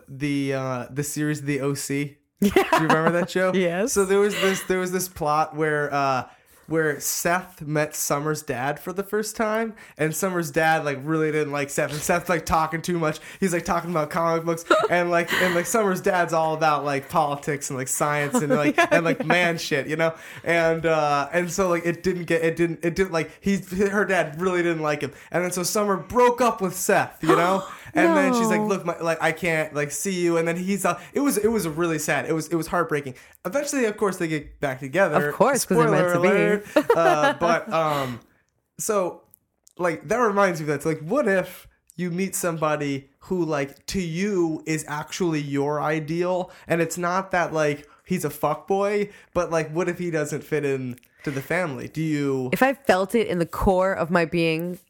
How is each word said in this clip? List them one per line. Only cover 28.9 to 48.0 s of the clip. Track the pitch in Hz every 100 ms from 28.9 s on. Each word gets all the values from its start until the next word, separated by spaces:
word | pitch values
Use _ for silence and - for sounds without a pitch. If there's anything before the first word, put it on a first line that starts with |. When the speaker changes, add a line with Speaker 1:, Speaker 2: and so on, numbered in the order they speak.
| 165
Speaker 1:
like, | 165 160
I | 160
can't, | 160 175 160 151
like, | 143 147
see | - 202 180
you." | 175 165
And | 165
then | 170
he's, | 180 196 190
uh, | 175 -
it | -
was, | 285 196
it | 208
was | 226 165
really | 151 170 156
sad. | 160 147 143
It |
was, | 160 151
it | 170
was | 156
heartbreaking. | - 165 147 139 - - - 180
Eventually, | 277 294 277 226
of | 208
course, | 202 185
they | 165
get | 156 - -
back | 143 127
together. | 139 160 185 147 147
Speaker 2:
Of |
course, | - 214 269 -
'cause | 185
they're | 156
meant | 151 -
Speaker 1:
Spoiler |
Speaker 2:
to | 175
be. | 185 202 170 208 - 294
Speaker 1:
alert. | -
Speaker 2:
<laughs> | 453
Speaker 1:
Uh, | 349 - 277 277
but, | 170 165 220
um, | 160 156 143 131 117 - _ _ _ _ -
so, | - 208 180 - - _ _ _ _ -
like, | 175 160 147
that | 220
reminds | 233 202 196 165
me | 151
of |
that. | 143
It's | 160
like, | 156
what | 156 262 233
if | 190 180 - - _ _ -
you | 175
meet | 170 190 190
somebody | 175 165 156 151 143 139 135 _
who, | - 185
like, | 160 147 139 - -
to | 196
you | 170 160 202 190 165 160 -
is | 156 -
actually | 147 156 - 175 156
your | 143 139 139 151
ideal, | 147 160 151 170 175 185 180 - -
and | 170
it's | 165 180
not | 175 185 190
that, | 180 151
like, | 156 151 147 - _